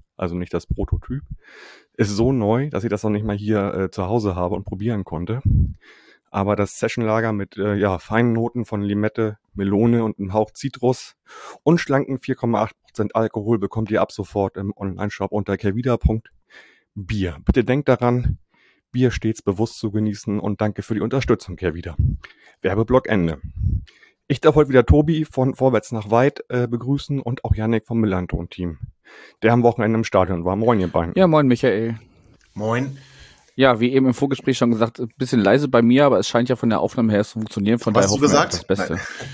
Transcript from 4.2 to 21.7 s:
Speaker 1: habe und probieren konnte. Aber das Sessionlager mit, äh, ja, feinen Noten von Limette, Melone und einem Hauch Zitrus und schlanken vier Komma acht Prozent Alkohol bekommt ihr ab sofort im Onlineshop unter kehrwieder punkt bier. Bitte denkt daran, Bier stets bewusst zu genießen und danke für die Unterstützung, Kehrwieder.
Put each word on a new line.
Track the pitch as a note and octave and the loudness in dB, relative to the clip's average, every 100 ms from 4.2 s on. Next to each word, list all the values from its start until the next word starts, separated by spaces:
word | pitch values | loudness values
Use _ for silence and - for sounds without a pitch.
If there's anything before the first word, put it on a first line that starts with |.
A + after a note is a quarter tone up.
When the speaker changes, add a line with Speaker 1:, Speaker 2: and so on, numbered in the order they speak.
| G#2 | -2
Speaker 1:
habe | F2+ F2+ F#2+ | -2 -4 -4
und | |
probieren | - F#2+ A2+ G#2+ | -8 -6 -4 -6
konnte. | - E2 F2 A#2+ - - - - - - _ _ _ | -6 -8 -6 -2 2 2 2 -4 -18 -20 _ _ _
Aber | G2 G2 G2+ | -4 0 0
das | G2+ - | -2 -2
Sessionlager | A#2 - A2 A2+ A2+ | -4 -2 -2 0 0
mit, | G#2 G2 G2+ | -4 -6 -4
äh, | G#2 G2+ | -2 0
ja, | G2+ F#2 | 0 -2
feinen | - A2 A#2+ | -2 0 2
Noten | A2+ A#2 A#2+ G#2+ | 0 -2 -4 -6
von | G#2 | -4
Limette, | G2+ G#2 G#2+ - A2 G#2+ _ | -2 -2 -2 -2 -4 -4 _
Melone | G2+ G2 G2 A#2 A#2 | -6 0 2 4 2
und | A2 - | 0 -6
einem | G2 | -4
Hauch | G#2+ G#2+ | -2 -2
Zitrus | - C#3 - B2 B2+ - _ _ - - - | -4 -10 -2 0 0 -8 _ _ -20 -20 -4
und | - E3+ | 2 2
schlanken | - C#3 - C3+ | 2 0 0 -4
vier | - | -4
Komma | B2+ A#2+ G#2+ | -4 0 0
acht | A2 - | -2 -6
Prozent | _ - G2+ A2+ | _ -6 -2 0
Alkohol | A2 A2 G#2 A2 | -2 -2 -2 -2
bekommt | G2 A2+ G#2 | -2 -4 -2
ihr | G#2 | 0
ab | - | -2
sofort | - F#2+ G#2 G2 F#2 | -4 -6 -4 -4 -4
im | G2 - | -10 -8
Onlineshop | G2 F2+ G#2 - G2 | -8 -6 -8 -6 -4
unter | G#2 G2 G2 | -4 -4 -2
kehrwieder | G#2 A2 B2+ A#2 | -2 -2 -2 0
punkt | - A2 - _ _ - - _ _ G#2 | 0 0 -6 _ _ -20 -20 _ _ -14
bier. | F#2 G#2+ F2+ D2 - | -6 -4 -4 0 2
Bitte | C3 | 2
denkt | G#2+ C#3 C3+ | 2 0 2
daran, | A#2+ A#2+ B2 - - _ _ _ _ _ | 2 2 2 0 -4 _ _ _ _ _
Bier | B2+ B2+ | 0 0
stets | - A2 A2 | 2 -2 -2
bewusst | - F#2+ A2+ - | -2 -2 -2 -4
zu | G#2+ | -4
genießen | G#2+ G#2+ G2 - G2+ | -2 -2 -4 -4 -4
und | G#2 G2 | -4 -2
danke | G#2+ G2+ | -2 -4
für | - | -6
die | A2 | -4
Unterstützung, | A2+ C3+ B2 A2 - E2+ | -2 -2 0 -2 -2 -6
Kehrwieder. | F2 | -4